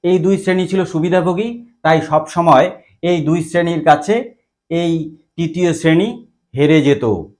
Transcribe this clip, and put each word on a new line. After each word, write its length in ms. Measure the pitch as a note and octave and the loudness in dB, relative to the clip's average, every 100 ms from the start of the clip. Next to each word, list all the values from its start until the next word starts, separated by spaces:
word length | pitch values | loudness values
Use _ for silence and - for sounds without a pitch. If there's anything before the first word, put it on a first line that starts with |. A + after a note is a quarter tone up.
এই 140 | F3 F#3 | 0 0
দুই 160 | F3 G3 | 2 0
শ্রেণী 280 | F#3+ F#3 F3+ | 0 -2 -2
ছিল 140 | F#3+ E3+ | -2 -2
সুবিধাভোগী, 640 | E3 E3+ F#3 F3 F3 A3+ A#3+ - _ | -2 0 0 0 -2 -6 -8 -18 _
তাই 180 | D#3 D#3+ | 0 0
সব 220 | D#3 D3 - | 2 -2 -2
সময় 380 | F3 E3+ C3+ F3 - _ _ | -2 4 4 4 -2 _ _
এই 160 | E3+ F3 | -2 -2
দুই 180 | C#3+ E3+ | 0 -2
শ্রেণীর 380 | D#3+ F3 E3+ E3 | -2 -2 -2 0
কাছে 320 | D#3+ D3 - A3 B3 _ _ _ _ | 2 2 2 -4 -4 _ _ _ _
এই 200 | E3 E3+ E3 D#3 - _ | -4 -2 -2 -4 -14 _
তৃতীয় 360 | - E3 E3 F3 | -6 -4 0 -2
শ্রেণী 360 | D#3+ E3 D#3+ G#3+ A#3+ - _ _ | 2 2 2 0 -6 -18 _ _
হেরে 260 | C3 D3 D#3+ | -2 2 4
যেত। 240 | C#3 C#3 A#2 F#2 D2+ | 4 2 0 -2 -6